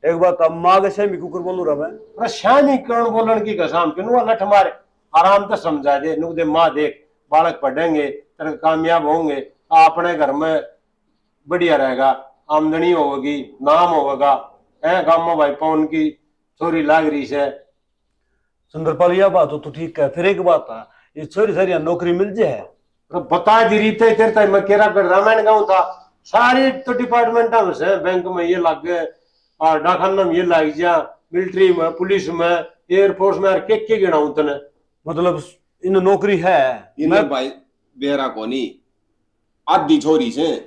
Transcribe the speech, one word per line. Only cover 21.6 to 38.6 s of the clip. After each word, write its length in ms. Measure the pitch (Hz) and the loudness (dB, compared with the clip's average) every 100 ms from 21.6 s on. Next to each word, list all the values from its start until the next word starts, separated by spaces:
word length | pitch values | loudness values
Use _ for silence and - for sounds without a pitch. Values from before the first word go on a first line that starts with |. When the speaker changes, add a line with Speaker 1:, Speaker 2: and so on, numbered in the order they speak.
| 185 170 | 0 -2
Speaker 1:
नौकरी 320 | 156 175 175 | -2 -4 -2
मिल 200 | 175 202 | -2 -2
जाए। 260 | 202 180 113 - _ _ _ _ | -2 -2 -2 -12 _ _ _ _
Speaker 2:
अरे 80 | - - | -10 -2
बता 300 | 180 190 226 | -2 2 4
दी 140 | 226 208 | 4 2
रही 140 | 214 | 0
थी 40 | 214 226 | 2 2
तेरे 180 | 220 220 | 4 2
ताई, 160 | 220 202 | 4 2
मैं 140 | 196 190 | 2 2
केरा 220 | 202 214 | 2 4
कर 160 | 208 180 | 2 2
रामायण 380 | 185 202 220 214 | 4 4 2 4
गाँव 180 | 220 | 2
था, 180 | 202 190 - - _ _ - | 4 2 0 -6 _ _ -2
सारे 420 | - 240 254 269 - | 2 4 4 0 -2
तो 140 | - | -6
डिपार्टमेंट 600 | 247 240 240 233 233 226 226 | -6 0 0 2 2 2 2
में 180 | 190 | 0
से, 220 | 135 170 190 | -2 -2 0
बैंक 280 | 165 185 175 | 0 -4 -4
में 160 | 180 | -4
ये 120 | 170 180 | -2 0
लग 260 | 170 151 | 0 -2
गए, 220 | 160 170 165 _ _ _ _ _ | -4 -6 -6 _ _ _ _ _
और 200 | 160 156 | 0 0
डाकखाना 400 | 156 180 190 196 | 0 0 0 0
में 100 | 180 | 0
ये 100 | 170 175 | 0 0
लग 280 | 165 156 | 0 0
जा, 220 | 147 175 165 - - _ | -2 0 0 -2 -14 _
मिलिट्री 380 | 175 185 185 190 | -6 -4 2 2
में, 180 | 175 165 | 2 -2
पुलिस 360 | 160 185 196 143 | -4 -2 -2 -2
में, 340 | 170 170 170 160 _ _ | -2 0 0 -4 _ _
एयरफोर्स 460 | 185 196 175 196 190 | 2 2 2 0 0
में, 120 | 196 | 0
यार 100 | 180 | 0
के 160 | - 214 | 0 -2
के 200 | 220 220 | 0 0
गिनाऊं 340 | 180 156 147 | 2 2 0
तने? 260 | 151 147 143 - _ _ _ 147 | -2 -4 -4 -12 _ _ _ -10
Speaker 1:
मतलब 360 | 160 180 151 - _ _ _ | -2 -2 -2 -10 _ _ _
इन 140 | 180 190 | -2 2
नौकरी 380 | 185 196 202 190 | 2 2 2 0
है? 540 | 175 170 131 117 - - | 2 2 0 -4 -12 -4
Speaker 3:
इन 120 | 160 | 0
Speaker 1:
मैं 160 | 190 143 | 2 0
Speaker 3:
भाई 220 | 135 131 - _ _ _ 127 | -4 -6 -10 _ _ _ _
बेरा 320 | 139 143 131 | -4 -2 -4
को 160 | 110 110 | -6 -6
नहीं, 240 | 135 | -6